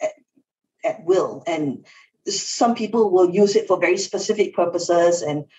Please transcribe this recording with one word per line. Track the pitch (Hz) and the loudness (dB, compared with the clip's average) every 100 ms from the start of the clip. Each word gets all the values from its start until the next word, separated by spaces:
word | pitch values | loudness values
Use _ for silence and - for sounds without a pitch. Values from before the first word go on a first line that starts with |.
at, | - - _ _ _ _ _ _ | -10 -10 _ _ _ _ _ _
at | - - | -6 -4
will. | 160 185 135 135 170 | 0 0 0 -4 -6
And | 160 147 - - - _ _ - | -4 -4 -6 -12 -20 _ _ -8
some | - - - 233 | -8 -6 0 0
people | 233 208 233 208 | 0 -2 0 2
will | 180 175 | 4 2
use | 180 202 - | 4 4 2
it | - | 0
for | 180 | 0
very | 170 196 | 2 0
specific | - 190 202 208 185 - | -2 -6 -2 0 0 0
purposes, | 170 175 165 170 170 170 | -2 -2 0 2 4 2
and | 151 147 - | -2 -6 -8